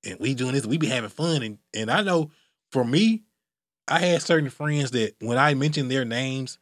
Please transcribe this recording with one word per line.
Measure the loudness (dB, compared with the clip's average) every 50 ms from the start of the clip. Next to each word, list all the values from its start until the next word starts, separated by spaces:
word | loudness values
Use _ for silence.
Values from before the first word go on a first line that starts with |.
| -12
and | -14 -10 -4
we | -2 -2 -2
doing | -2 -2 -2 -2
this, | -2 0
we | 0 0
be | 0 0
having | 0 0 -2 -4 -6
fun." | -6 -4 -2 0 0 0
And, | -2 -4 -10 -12 _ _ -8
and | -6 -2 0
I | 0 0 2
know | 2 0 0 0 -2 _ _ _ _ _ _ _ _
for | -2 -2 0
me, | 2 2 4 4 4 2 0 _ _ _ _ _ _ _ _ _ _ _ _ _
I | -2 0 2
had | 4 4 2 2
certain | 2 2 2 2 2 -2
friends | -6 _ -4 -2 0 0 -2 0
that | 0 -2 -2 -2 _ _
when | -4 -2 2 4
I | 4 4 4
mentioned | 2 0 0 0 -2 -2 -2
their | -2 -2 -2
names | -2 -4 -4 -4 -4 -6 -6 -8 -10 -12 _